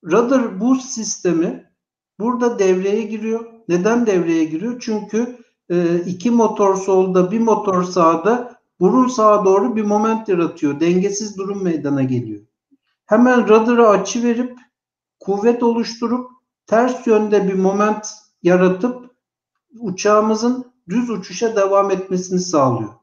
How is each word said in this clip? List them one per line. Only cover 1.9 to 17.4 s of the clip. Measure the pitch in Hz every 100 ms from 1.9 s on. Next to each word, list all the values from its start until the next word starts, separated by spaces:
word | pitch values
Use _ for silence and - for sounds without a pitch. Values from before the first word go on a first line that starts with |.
| _ _ _
burada | 214 240 240 202
devreye | 190 185 196 214
giriyor. | 220 220 220 226 226 - -
Neden | 175 196 240 226
devreye | 185 165 165
giriyor? | 156 156 214 247
Çünkü, | 240 214 196 214 240 247 _ _ _
e, | 175 170 175
iki | 175 180 240
motor | 233 214 208 202
solda, | 190 - 190 185 185 180
bir | 220
motor | 226 202 196 185
sağda, | 180 185 165 160 185 240 - - _ _
burun | 180 240 247
sağa | - 214 208
doğru | 190 196 247 220
bir |
moment | 208 208 220 220 -
yaratıyor. | 180 165 - 147 143
Dengesiz | 165 180 196 202 214 190
durum | 196 202
meydana | 185 160 143 143
geliyor. | 127 123 110 104 _ _ _ _ _ _ _
Hemen | 220 247 247 196
rudder'ı | 220 226 240 233
açı | 196 196 240
verip, | 240 226 254 - _ _ _ _ _ _
kuvvet | - 196 220 240
oluşturup, | 240 233 226 - 226 247 - _ _ _ _
ters | 214 254 254 -
yönde | 214 214 208